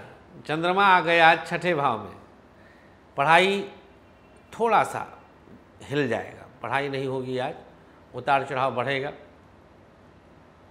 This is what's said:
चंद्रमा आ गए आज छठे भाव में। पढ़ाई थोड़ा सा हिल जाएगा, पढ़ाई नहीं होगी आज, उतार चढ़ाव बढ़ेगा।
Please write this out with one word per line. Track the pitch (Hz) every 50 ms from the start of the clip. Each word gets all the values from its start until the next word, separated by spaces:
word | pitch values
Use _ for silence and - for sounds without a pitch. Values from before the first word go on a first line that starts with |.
| - - - - - - - 151 -
चंद्रमा | - 147 160 165 175 185 190 202
आ | 196 185 180
गए | 160 165 170 170
आज | 165 160 170 165 -
छठे | - 175 165 165 180 175
भाव | 147 143 135 113 107
में। | 101 92 95 - - - - - - - - - - - - - - - - - _ - -
पढ़ाई | - 139 151 165 175 185 196 196 202 196 - - - - - - - - - - - - - - - - -
थोड़ा | - - 220 233 214 175 131
सा | - - 113 104 - - - - - - - - - - - - - - -
हिल | - - 131 147 143 120
जाएगा, | 113 98 87 - - - - - - -
पढ़ाई | - 113 120 139 143 143
नहीं | 139 131 139
होगी | 131 131 135 127 127 127 127
आज, | 127 147 165 - - - - - - - - - - - -
उतार | 123 - 147 139 135 127
चढ़ाव | 131 143 127 131 135 120
बढ़ेगा। | 123 120 135 139 135 135 147 151 - - - - - - - - - - - - - - - - - - - - - - - - - - - - - - -